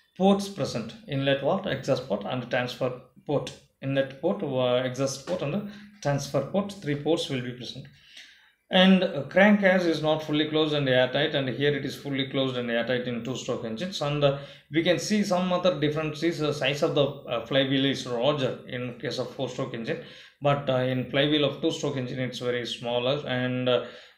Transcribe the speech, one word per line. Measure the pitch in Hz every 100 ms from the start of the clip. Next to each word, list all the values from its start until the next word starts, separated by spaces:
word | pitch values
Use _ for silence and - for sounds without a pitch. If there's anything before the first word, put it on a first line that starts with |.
| _ -
ports | 190 202 -
present, | - 131 123 104 - -
inlet | 139 139 135
valve, | 139 190 190
exhaust | 127 - 127 -
port | -
and | 147 127 117
transfer | 127 123 - 131 - - _ -
port. | 139 131 - _ -
Inlet | 135 139 135 -
port, | 170 202
uh, | 147 127 127 123
exhaust | 127 131 135 -
port | - 180
and | 143 208 - - - -
transfer | 143 143 - 143 -
port, | 190 196 -
three | 143 147
ports | 147 165 -
will | 131
be | 123
present. | 120 110 135 - - _ - - - _ _ -
And, | 185 185 190
uh, | 180 143
crankcase | - 180 208 202 190 185
is | 170 156
not | 151 156
fully | - 151 147
closed | 156 156
and | 147 135
airtight, | 127 127 143 143
and | 151 127
here | 120 143
it | 143
is | 135 -
fully | 143 135 135
closed | 139 131 127
and | 120
airtight | 117 113 123 123
in | 117
two-stroke | 123 117 - 113
engines. | 113 113 185 -
And, | 147 147
uh, | 143 139 - - -
we | 151
can | 165 165
see | - 214
some | 196 180 185
other | 180 180 151
differences. | 147 151 156 147 165 151
The | 147
size | - 135 143
of | 160
the, | 147
uh, | 139 - - 117 -
flywheel | 135 135 135 139
is | 123 127
larger | 117 131 151 123 - -
in | 123 123 120
case | 127 120
of | 120
four-stroke | - 127 - 131
engine, | 120 117 165 - - - -
but, | 143 139 -
uh, |
in | 127 127 127 123
flywheel | 139 147 151
of | 139 143
two-stroke | 165 156 143 127
engine | 123 131
it's | 127 -
very | 123 123
smaller. | 113 - 120 120 123 147 143
And, | 127 127 127 127
uh, | 120 - - -